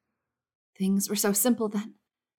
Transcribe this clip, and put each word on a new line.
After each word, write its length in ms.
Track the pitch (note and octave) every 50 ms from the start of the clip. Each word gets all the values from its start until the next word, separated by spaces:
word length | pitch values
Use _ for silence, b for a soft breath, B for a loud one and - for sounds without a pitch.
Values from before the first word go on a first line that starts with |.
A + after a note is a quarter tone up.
| _ _ _ _ _ _ _ _ _ _ _ _ _ _ _ -
Things 320 | F#3+ F#3+ G3 G3 G3 -
were 60 | G#3
so 160 | G#3 - G3+ G3+
simple 360 | - - B3 A#3 A#3 A3+ G#3
then. 280 | G#3+ G#3 G#3+ - - _ _ _ _ _ _ _ _